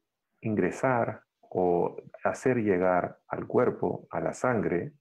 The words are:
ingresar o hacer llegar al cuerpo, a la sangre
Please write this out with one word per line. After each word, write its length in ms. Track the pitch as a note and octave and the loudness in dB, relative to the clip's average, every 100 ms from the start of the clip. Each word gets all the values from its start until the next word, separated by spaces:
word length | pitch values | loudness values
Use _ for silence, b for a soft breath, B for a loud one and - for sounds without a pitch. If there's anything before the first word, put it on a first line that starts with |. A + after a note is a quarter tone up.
| _ _ _ _ | _ _ _ _
ingresar 840 | A2 G2+ F2+ - C3 B2 A2+ - _ _ - | -2 0 0 0 0 2 0 -6 _ _ -6
o 460 | - F2+ F2 - - - - | 0 2 2 0 -4 -16 -6
hacer 340 | G2 F#2 C3 B2 | -4 -2 0 2
llegar 600 | G#2+ F2+ F#2 F2+ F#2 - - | 2 2 4 2 0 -8 -10
al 200 | - - | -8 0
cuerpo, 600 | B2 A#2 - - - - | 2 2 0 -4 -4 -6
a 80 | - | -4
la 140 | E2 | -4
sangre 580 | - B2+ A2+ E2 F2 C#3+ - | -2 0 0 0 -2 -2 -10